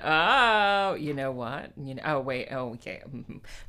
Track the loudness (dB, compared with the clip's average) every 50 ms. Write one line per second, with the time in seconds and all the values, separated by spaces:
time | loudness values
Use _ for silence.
0 | 0 2 4 4 6 6 6 6 6 6 6 6 4 4 4 2 2 0 0 -2
1 | -2 -4 -2 -2 -2 -4 -4 -4 -6 -6 -6 -8 -10 -12 -12 -12 -12 -10 -10 -6
2 | -2 0 0 0 0 -2 -4 -4 -4 -6 -6 -6 -6 -6 -8 -10 -10 -12 -12 -12
3 | -12 -14 -12 -12 -12 -12 -14 -16 -16 -16 -16 -16 -14